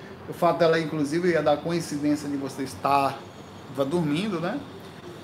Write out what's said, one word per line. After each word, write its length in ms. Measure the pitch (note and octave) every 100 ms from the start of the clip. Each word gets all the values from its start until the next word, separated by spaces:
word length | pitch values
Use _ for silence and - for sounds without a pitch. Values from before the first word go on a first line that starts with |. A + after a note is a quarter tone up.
| - - -
O 40 |
fato 260 | D#3 E3+ D#3+
dela, 200 | E3+ E3
inclusive, 520 | D#3 D#3 C#3 E3+ F3
ia 120 | D#3+
dar 160 | D3+ D3
coincidência 680 | E3 F3 E3 D3 D3 C#3+ D3
de 80 | C#3+
você 280 | C#3 C3+
estar 520 | C3 - C#3 C#3 C3+ - - - - - - B2
dormindo, 640 | C3+ F3 D3+ D3+ A3 E3+
né? 180 | F3 C#4 - - - - - -